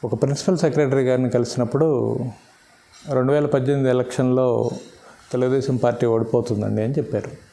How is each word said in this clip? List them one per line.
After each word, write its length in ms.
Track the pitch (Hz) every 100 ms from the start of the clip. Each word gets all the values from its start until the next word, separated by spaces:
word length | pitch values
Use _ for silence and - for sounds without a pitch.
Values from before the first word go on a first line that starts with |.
ఒక 180 | 123 113
ప్రిన్సిపల్ 360 | 135 139 - 185
సెక్రటరీ 460 | 170 135 143 135
గారిని 260 | 131 127 127
కలిసినప్పుడు, 880 | 120 120 - 117 139 160 135 113 117 123 107 - _ _ _ _ - -
"రెండు 240 | 135 127
వేల 120 | 147 143
పద్దెనిమిది 440 | 143 127 143 131
ఎలక్షన్లో 800 | 127 127 - 127 127 127 117 117 - - - - - -
తెలుగుదేశం 460 | 123 127 135 127 127
పార్టీ 280 | 123 120 120
ఓడిపోతుందండి" 760 | 113 117 123 113 104 107 107
అని 120 | 110
చెప్పారు. 340 | 139 127 107 - - -